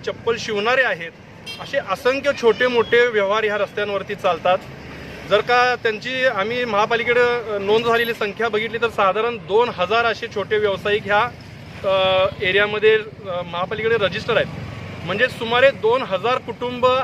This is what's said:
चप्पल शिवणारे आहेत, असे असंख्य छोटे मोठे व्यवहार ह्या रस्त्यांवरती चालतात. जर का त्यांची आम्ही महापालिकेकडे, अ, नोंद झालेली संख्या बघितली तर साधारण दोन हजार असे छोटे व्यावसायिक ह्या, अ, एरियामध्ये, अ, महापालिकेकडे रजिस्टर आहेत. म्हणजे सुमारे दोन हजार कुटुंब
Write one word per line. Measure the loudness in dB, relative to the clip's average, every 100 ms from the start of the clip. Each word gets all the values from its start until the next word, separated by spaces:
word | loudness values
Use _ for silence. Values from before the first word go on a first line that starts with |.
| -6
चप्पल | -6 -4 -4
शिवणारे | -2 -2 2 2
आहेत, | 2 0 -8 -14 -20 -18 -14 -12
असे | -6 -4
असंख्य | -2 0 0 0 0 2
छोटे | 2 4 2
मोठे | 2 2 4 4
व्यवहार | 2 0 2
ह्या | 0 0
रस्त्यांवरती | -2 -2 -2 -4 -6 -2
चालतात. | -2 0 2 2 -2 -16 -16 -16 -14 -14 0
जर | 2
का | 4 4 4 2
त्यांची | -2 -4 -4 -2 0
आम्ही | 0 -2 -2 0
महापालिकेकडे, | 0 2 2 2 2 2 0 -2 -4
अ, |
नोंद | 2 2 4
झालेली | 2 2
संख्या | -2 -4 -2 -2
बघितली | 0 -2 -2
तर | -2
साधारण | 2 2 2 0 -4
दोन | 0 2 2
हजार | 0 0 2 2
असे | -2 -6 -6
छोटे | -2 0
व्यावसायिक | 0 0 0 -2 2
ह्या, | 2 0 -4 -18 -18 -16 -6
अ, | 0 2 4 2 2 0
एरियामध्ये, | 0 2 2 2 4 4 0 -12 -8
अ, | -6
महापालिकेकडे | -6 -6 -4 -2 0 2 0
रजिस्टर | -2 0 0
आहेत. | 0 -4 -12 -12 -14 -10 -6
म्हणजे | 0 0
सुमारे | -2 -2 4 4
दोन | 4 2 0
हजार | 0 -2 0 -2
कुटुंब | -4 -6 -6 0 2 2